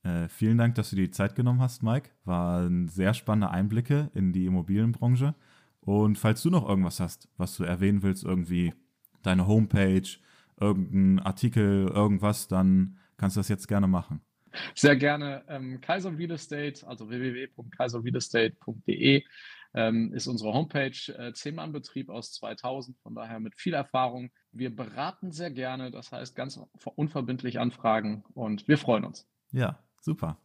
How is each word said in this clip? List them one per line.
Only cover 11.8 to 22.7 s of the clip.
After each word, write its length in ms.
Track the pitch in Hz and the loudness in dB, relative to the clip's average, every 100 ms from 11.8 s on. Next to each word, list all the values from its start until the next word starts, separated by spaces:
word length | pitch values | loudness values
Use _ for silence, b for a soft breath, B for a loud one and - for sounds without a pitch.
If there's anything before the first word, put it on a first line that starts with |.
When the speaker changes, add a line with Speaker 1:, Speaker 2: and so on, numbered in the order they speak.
| 95 | 2
Speaker 1:
irgendwas, 600 | 101 104 98 104 101 - | 2 2 4 2 0 -2
dann 500 | 92 95 95 95 B B - | 4 6 6 4 B B -4
kannst 200 | 98 101 | -2 0
du 40 | |
das 80 | 95 | -2
jetzt 200 | 101 - | -4 -2
gerne 200 | 101 98 | 0 2
machen. 340 | 90 - 76 _ _ B B B - | 0 -2 -12 _ _ B B B 4
Speaker 2:
Sehr 200 | 147 135 | 4 6
gerne. 480 | 147 147 143 139 - | 2 -2 -6 -10 -12
Ähm, 340 | 139 131 127 | -12 -10 -10
Kaiser 340 | - 185 190 156 | -4 -4 -2 -6
Real 160 | 170 | -6
Estate, 540 | 165 - 147 147 139 - | -8 -8 -6 -6 -8 -16
also 220 | 117 110 | -16 -10
w 100 | 123 | -6
w 140 | 127 | -4
w 140 | 123 131 | -6 -12
punkt 280 | - 117 - | -14 -18 -4
kaiser 280 | 123 117 | -4 -2
real 120 | 120 123 | -4 -4
estate 400 | - 117 113 - | 0 2 2 -2
punkt 280 | - 113 - | -12 -8 -4
d 60 | |
e, 320 | - 139 139 B B B B B - | 2 4 4 B B B B B -2
ähm, 380 | 113 113 113 | 0 0 -2
ist 120 | 123 123 | -4 -6
unsere 280 | 117 107 | -4 -2
Homepage, 600 | 120 156 147 135 - - - | -2 -2 -4 -4 -6 -14 -12
äh, 180 | 120 | -14
zehn 200 | - 147 | -12 -12
Mann 200 | 160 160 | -10 -10
Betrieb 360 | 147 - 135 135 | -12 -10 -12 -10
aus 220 | 110 117 | -12 -14
zweitausend, 680 | - 110 110 123 | -14 -12 -10 -8